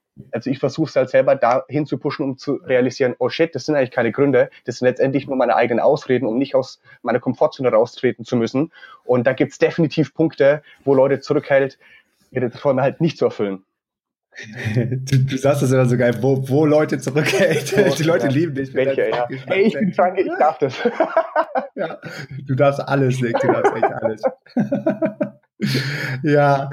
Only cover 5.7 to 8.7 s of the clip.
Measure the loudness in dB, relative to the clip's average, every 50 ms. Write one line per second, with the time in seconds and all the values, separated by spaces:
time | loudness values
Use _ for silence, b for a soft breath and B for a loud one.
5.7 | 0 2 2 2 2 2 0 0 0 0 0 -2 -2 -2 -2 0 0 -2 -2 -2
6.7 | -8 b b b b b -4 -2 -2 -2 -2 -4 -2 0 0 0 0 -2 0 2
7.7 | 2 2 2 0 -2 -2 -2 -2 -2 -4 -4 -4 -2 0 0 0 0 -2 -2 -4